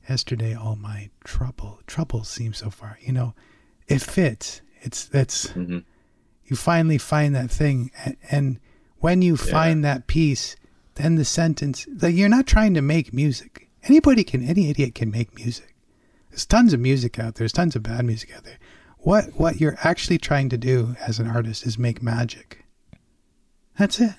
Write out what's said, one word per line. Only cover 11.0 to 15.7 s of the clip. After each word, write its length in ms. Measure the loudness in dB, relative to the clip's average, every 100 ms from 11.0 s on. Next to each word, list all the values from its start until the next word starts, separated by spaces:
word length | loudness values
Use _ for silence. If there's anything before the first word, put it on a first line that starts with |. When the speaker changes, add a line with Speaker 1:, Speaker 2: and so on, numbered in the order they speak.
| 0 2
Speaker 1:
the 100 | 0
sentence, 600 | 0 0 0 -4 -6 -10 -4
like, 140 | 0 2
you're 140 | 4
not 180 | 4 6
trying 260 | 4 6 4
to 60 |
make 320 | 2 0 0
music. 540 | 0 0 0 -8 -20 _ _
Anybody 400 | 6 6 8 4
can, 200 | 2 -2 0
any 220 | 2 2
idiot 240 | 2 -2
can 160 | -2 -4
make 240 | -4 -6 -6
music. 380 | -8 -8 -14